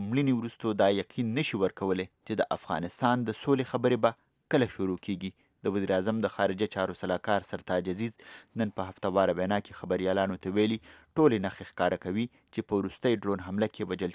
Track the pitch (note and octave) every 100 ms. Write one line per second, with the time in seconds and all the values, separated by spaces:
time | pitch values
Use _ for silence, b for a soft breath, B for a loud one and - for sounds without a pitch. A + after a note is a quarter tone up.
0 | G2+ B2+ C#3 A#2+ A#2 - A2+ G2+ G2+ G2+
1 | - - A#2 B2 - G#2 F#2+ - G2 F#2
2 | F#2 _ - G#2 - E2 - D#2+ F2 -
3 | B2 B2 A#2 G#2 - C3+ B2+ B2 B2+ B2
4 | A2+ - _ _ _ C#3+ A#2+ - F#2+ F2+
5 | - F2+ F#2 - _ _ G#2+ G2+ G2 F#2+
6 | F#2+ A2+ G#2 - G2 F#2+ G#2 G2 F#2 F2+
7 | F#2 F2+ - G2+ - G2+ - F#2 F2+ F#2
8 | A#2 - B B B A2+ G#2+ - F#2+ -
9 | G2 F#2+ F#2 F2 F#2 G#2 - - F2+ F2+
10 | F#2 G2 G2 F#2 F#2+ G2+ G#2+ A2+ b b
11 | b - D#3 A2 F#2+ - F#2+ - F2+ F#2
12 | F#2 G2+ A#2+ - _ - - G#2 F#2+ -
13 | B2+ A2+ G2 G2 F#2+ G2 A2 - G2 F#2
14 | F2+